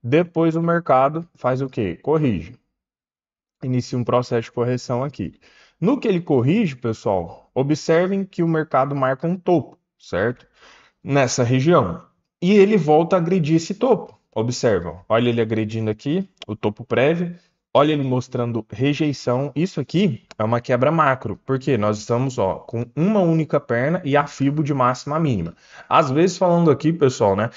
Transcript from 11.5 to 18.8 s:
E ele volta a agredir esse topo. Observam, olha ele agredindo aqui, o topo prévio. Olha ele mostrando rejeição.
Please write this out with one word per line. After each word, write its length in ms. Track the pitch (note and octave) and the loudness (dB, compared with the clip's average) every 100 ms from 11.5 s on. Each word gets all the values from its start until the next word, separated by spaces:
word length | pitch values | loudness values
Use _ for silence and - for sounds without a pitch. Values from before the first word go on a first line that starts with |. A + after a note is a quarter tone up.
| C3 C#3 E3+ G2 E2+ - _ _ _ | 2 4 4 2 -6 -14 _ _ _
E 120 | F3 | 2
ele 240 | G#3 G3 G#3+ | 6 6 4
volta 380 | D3 D3+ E3 F#3+ | 4 2 4 0
a 40 | |
agredir 360 | E3+ F#3+ C#3+ E3 | 0 0 2 0
esse 180 | E3 | 0
topo. 440 | G3 B3+ G#3 - - _ | -2 0 0 -2 -20 _
Observam, 680 | - A2+ B2 B2+ F#2+ E2+ E2 - | -6 -4 0 0 0 -2 -12 -2
olha 200 | A2 A#2+ | 0 2
ele 120 | A#2 | 0
agredindo 480 | A2 A2 G#2+ A2+ A2 | -2 -2 -4 -4 -4
aqui, 400 | A2 C#3 E3+ G3 _ - | -6 -4 -4 -6 _ -12
o 80 | G#2+ | -6
topo 300 | G#2+ G#2 A#2+ | -6 -6 -4
prévio. 500 | A#2 C#3 E3+ F3 F3 _ _ _ C#3 | 0 2 0 -4 -8 _ _ _ 2
Olha 140 | D3+ | 2
ele 120 | D3+ | 0
mostrando 640 | C3+ B2+ - B2+ A#2+ A2+ A2 | -2 -4 -4 -6 -4 -6 -8
rejeição. 840 | G2+ | -4